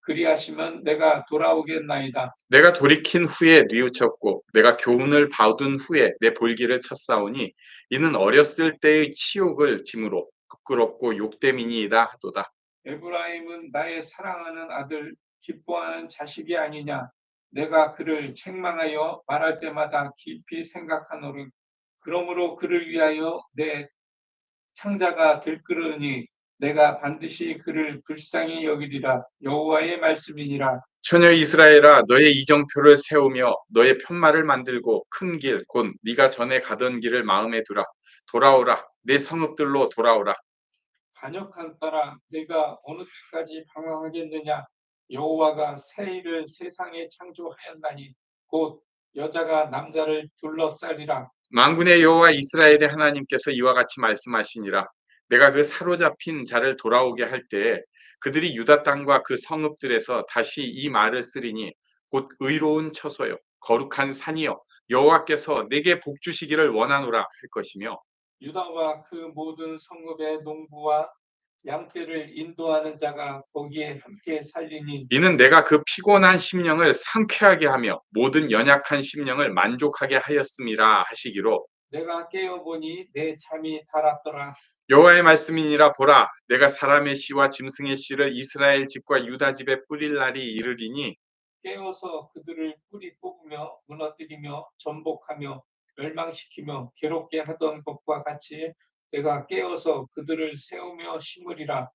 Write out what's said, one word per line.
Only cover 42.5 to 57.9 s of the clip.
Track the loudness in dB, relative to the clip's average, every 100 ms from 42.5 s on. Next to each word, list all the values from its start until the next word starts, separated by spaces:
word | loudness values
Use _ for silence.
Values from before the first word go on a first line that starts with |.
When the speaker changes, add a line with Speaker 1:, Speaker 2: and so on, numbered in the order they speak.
| -2 -2 -6
Speaker 1:
어느 | -18 -16 -18 -20 _
때까지 | -10 -10 -14 -18
방황하겠느냐? | -14 -10 -10 -10 -10 -10 -10 -6 -8 -8 _ _ _ _
여호와가 | -8 -4 0 0 0 -6 -8
새 | -18 -12 -10 -10
일을 | -8 -8 -10
세상에 | -16 -18 -14 -14 -12 -16
창조하였나니, | _ -20 -16 -16 -16 -20 -12 -12 -12 -20 _ _ _ _
곧 | -4 -4 -8 _ _ _ -10
여자가 | -8 -4 -2 0 0
남자를 | -4 -6 -4 -2 -4 -6 _
둘러싸리라. | -10 -4 -4 -4 -10 -8 -6 -6 -8 _ _
Speaker 2:
만군의 | 2 2 4 4 6
여호와 | 8 8 6
이스라엘의 | 4 -2 6 8 8 4
하나님께서 | 2 0 0 -4 -4 -4
이와 | 0 2
같이 | 2 0 -2
말씀하시니라. | -2 -2 -4 -4 -4 -8 -4 -4 -4 _ _ _ _
내가 | 6 8
그 | 6
사로잡힌 | 0 -2 -4 0 0 -2 -10 -10
자를 | -4 -2 -2 -2
돌아오게 | 2 2 2 -2
할 | -6 -6 _
때에 | -2 0 -2 -6